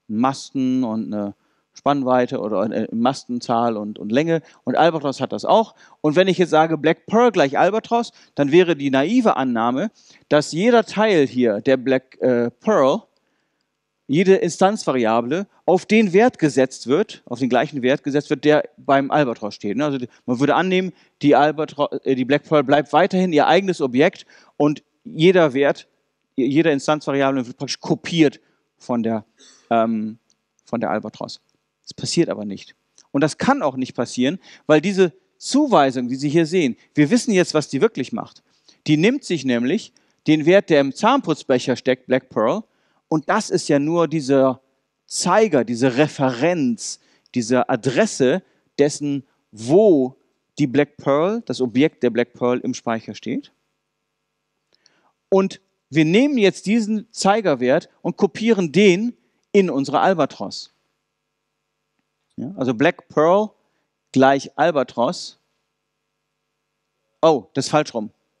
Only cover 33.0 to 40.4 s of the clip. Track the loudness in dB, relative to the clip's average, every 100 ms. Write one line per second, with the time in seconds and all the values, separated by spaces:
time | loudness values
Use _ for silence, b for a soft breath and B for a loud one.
33 | _ -4 -4 -2 -2 0 -2 -4 -8 -6
34 | -8 -2 -4 -4 B B 0 2 2 0
35 | -2 _ _ _ -4 0 2 2 2 0
36 | -6 -6 -2 0 0 0 -2 -4 b 0
37 | 2 2 0 0 0 -2 -4 -2 -2 -2
38 | -8 -8 -12 _ _ b b b 0 2
39 | 2 0 -4 -4 -2 -2 -2 -4 -6 _
40 | _ _ 0 2